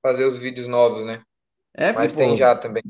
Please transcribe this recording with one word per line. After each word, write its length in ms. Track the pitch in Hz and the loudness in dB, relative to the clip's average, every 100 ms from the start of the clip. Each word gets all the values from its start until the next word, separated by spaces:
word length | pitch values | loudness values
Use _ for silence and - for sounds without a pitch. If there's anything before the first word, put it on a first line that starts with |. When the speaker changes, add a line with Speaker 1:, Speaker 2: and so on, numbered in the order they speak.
Speaker 1:
fazer 240 | 135 127 135 | -2 0 0
os 120 | 123 | -2
vídeos 280 | 127 123 120 | -10 -10 -4
novos, 360 | 120 120 110 110 | 2 2 2 -8
né? 160 | 113 _ _ _ _ _ | -12 _ _ _ _ _
Speaker 2:
É, 180 | - 175 | -4 -2
Speaker 1:
Mas 0 | |
Speaker 2:
porque, 220 | - - | 0 -2
Speaker 1:
tem 220 | 151 127 117 | 2 2 4
Speaker 2:
pô, 0 | |
Speaker 1:
já 200 | 127 117 | 4 2
também. 260 | 117 110 | -2 -8